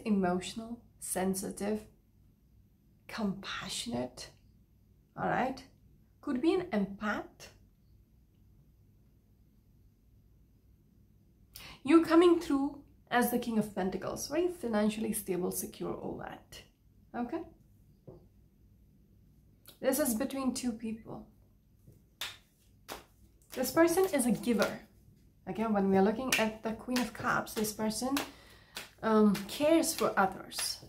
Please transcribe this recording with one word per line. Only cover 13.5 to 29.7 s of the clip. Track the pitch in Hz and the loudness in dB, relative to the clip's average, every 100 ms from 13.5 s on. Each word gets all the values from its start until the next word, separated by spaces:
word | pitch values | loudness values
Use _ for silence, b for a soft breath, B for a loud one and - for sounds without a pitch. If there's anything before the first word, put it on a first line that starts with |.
| 220 | 0
of | 214 | 0
Pentacles, | - 185 - - - - | -2 -2 -2 -6 -6 -4
very | 294 359 | -2 -2
financially | 349 240 208 214 214 220 | -2 -2 0 2 0 -2
stable, | 214 - 180 180 | -4 -4 -2 -2
secure, | 190 - - 170 | -4 -8 -8 -8
all | - - - | -6 -8 -10
that. | - - - - - _ _ _ - 226 | -10 -14 -16 -20 -20 _ _ _ -12 -8
Okay? | 240 320 359 - - - - - - - - - - _ - - - - _ - - _ _ - - - | -6 -6 -10 -16 -20 -20 -20 -20 -20 -20 -20 -20 -20 _ -20 -20 -20 -20 _ -20 -20 _ _ -20 -20 -4
This | 240 269 | 0 2
is | 285 | 2
between | 220 269 269 262 | 0 -2 -2 -2
two | 254 247 | -2 -4
people. | 220 226 220 - - - - - _ _ _ - - _ _ - - _ _ _ _ - - - _ - _ - | -4 -6 -8 -10 -14 -16 -20 -20 _ _ _ -20 -20 _ _ -14 -14 _ _ _ _ -16 -16 -16 _ -20 _ -12
This | - 254 | -4 0
person | 320 330 339 381 | 6 6 6 4
is | 285 233 | 2 2
a | |
giver. | 196 240 220 - - - - - - - _ - | 2 2 2 2 -2 -14 -20 -20 -20 -20 _ -10
Again, | 185 220 | -4 0
when | 208 196 | 2 4
we | 190 | 6
are | |
looking | 196 226 262 | 4 2 0
at | - 220 214 | 0 0 -2
the | 220 | -8
Queen | 220 - 247 | -8 -4 -2
of | 226 | -4
Cups, | - 247 - - | -4 -2 -2 -2
this | - 214 | -4 -4
person, | - 214 214 254 277 B B B B B B B - | -2 -4 -2 -2 -2 B B B B B B B -6
um, | 220 214 214 196 202 | 2 6 6 4 -2
cares | - 294 | 0 4